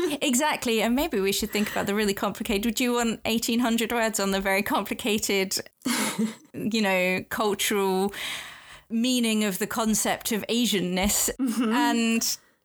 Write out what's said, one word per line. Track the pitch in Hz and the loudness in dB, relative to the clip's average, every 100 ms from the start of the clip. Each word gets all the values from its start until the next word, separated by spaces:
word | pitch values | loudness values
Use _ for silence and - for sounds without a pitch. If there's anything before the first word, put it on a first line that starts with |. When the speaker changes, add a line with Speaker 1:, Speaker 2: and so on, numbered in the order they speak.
| 349 294 | -2 0
Speaker 1:
Exactly. | 294 247 302 - 247 226 | 0 2 2 0 0 2
And | 220 247 | 2 2
maybe | 330 214 | 0 0
we | 196 | 0
should | 196 208 | 0 -2
think | 208 208 | -2 -2
about | 196 185 | -2 -2
the | |
really | 202 214 | 0 0
complicated, | 196 208 190 214 202 233 | 0 -2 -4 -2 -2 0
do | 220 | 0
you | 247 | 0
want | 240 233 220 | 2 0 -2
eighteen | - 226 233 233 | -2 -2 0 0
hundred | 247 233 220 | 2 2 0
words | 240 220 214 | 0 0 0
on | 196 | 0
the | 196 | 0
very | 196 190 | 2 0
complicated, | 202 254 202 233 254 214 - 196 190 - - _ - 240 214 | 2 -2 -2 -4 0 0 0 0 0 -4 -8 _ -4 -2 -2
Speaker 2:
<laughs> | - 220 - - | -2 -4 -4 -14
Speaker 1:
you | - - 226 | -6 -2 0
know, | 208 185 180 185 - | 2 2 2 0 -2
cultural | - 214 202 - 208 196 185 196 - - - - - - - - | -2 0 0 0 2 2 2 0 -2 -10 -10 -12 -16 -20 -20 -6
meaning | 226 247 247 233 214 | -2 2 2 2 2
of | 214 180 | 0 0
the | 208 | -4
concept | - 226 208 233 170 - | -2 0 2 2 0 0
of | 220 220 | -2 0
Asianness? | 233 240 208 180 185 196 - - - | 0 2 2 0 0 2 2 0 -2
Speaker 2:
Mm-hmm. | 254 214 233 | -2 0 0
Speaker 1:
And, | 233 240 233 226 226 233 - _ _ | 2 2 2 2 2 0 -6 _ _